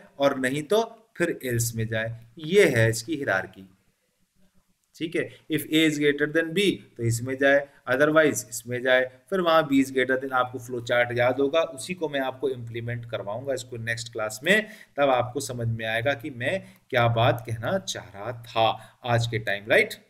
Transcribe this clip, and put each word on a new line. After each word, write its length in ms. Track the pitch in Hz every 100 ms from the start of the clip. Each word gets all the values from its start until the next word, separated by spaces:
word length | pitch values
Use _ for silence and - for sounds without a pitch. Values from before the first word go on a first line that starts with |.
| - -
और 200 | 139 131
नहीं 220 | 131 139
तो 200 | 147 208 226 - _ -
फिर 220 | 170 -
else 300 | 131 117 117 113
में 100 | 110
जाए। 260 | 110 113 117 - -
ये 260 | 156 190 185
है 200 | 123 113
इसकी 260 | 110 - 156
hierarchy, 520 | 127 95 90 92 95 _ _ _ _ _ _ _ _ _ _ _ _ -
ठीक 200 | 165 165
है? 120 | 123 - -
If 100 | 151 -
A 120 | 156
is 140 | 160 147
greater 300 | 147 143 147
than 220 | 151 165
B 100 | 165 202 120 - -
तो 60 |
इसमें 340 | 117 113 127 135
जाए, 300 | 139 143 143 _ -
otherwise 580 | 127 151 156 156 113 -
इसमें 340 | - 120 123
जाए, 220 | 127 127 127 - -
फिर 100 | 196
वहाँ 280 | 170 160 151
B 140 | 135
is 80 | 135
greater 280 | 131 127 131
than, 140 | 135
आपको 260 | 131 123 120
फ्लो 220 | - 123
चार्ट 380 | 117 120 120 120
याद 220 | 123 131
होगा, 220 | 139 160
उसी 320 | 165 - -
को 140 | 180 156
मैं 120 | 143
आपको 280 | 131 - 143
implement 600 | 123 117 113 117 120 117
करवाऊंगा 440 | 107 98 110 139
इसको 220 | 127 - 120
next 360 | 113 113 -
class 280 | 113 110 -
में, 240 | 156 208 214 - - -
तब 140 | 143
आपको 300 | 127 120 143
समझ 280 | 135 120 117
में 180 | 113 113
आएगा 280 | 113 120
कि 160 | 139 156
मैं 300 | 120 127 190 - - _
क्या 160 | 123 117
बात 340 | 113 120 131 -
कहना 320 | 113 123 190
चाह 260 | 190 104
रहा 280 | - 98 104 120
था 560 | - 113 113 - - _
आज 220 | 123 117 117
के 120 | 110
time, 240 | 104 101 104
right? 260 | 160 240 -